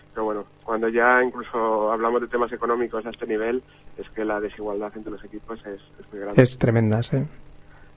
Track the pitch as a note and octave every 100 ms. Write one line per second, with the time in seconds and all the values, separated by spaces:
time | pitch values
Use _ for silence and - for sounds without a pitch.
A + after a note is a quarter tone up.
0 | - A2+ A2 G#2 G2+ - - A2+ A2+ A#2
1 | A#2+ B2+ B2+ A#2+ A2+ A#2+ A2+ A2 G#2+ A2+
2 | A2+ A#2+ A#2+ A#2+ A#2 A#2 A#2 A#2+ A#2 A2+
3 | A2+ A2 A#2 G#2+ A2+ B2+ - - - -
4 | - - A2 G#2 G#2 G#2+ G#2+ G2+ G#2 A2
5 | G#2+ G2+ G2+ G#2+ - A2+ G#2+ G2 - -
6 | - G#2 G2+ G2+ B2+ - A#2 A2+ A2 A2
7 | - C3+ D3 - - - - - -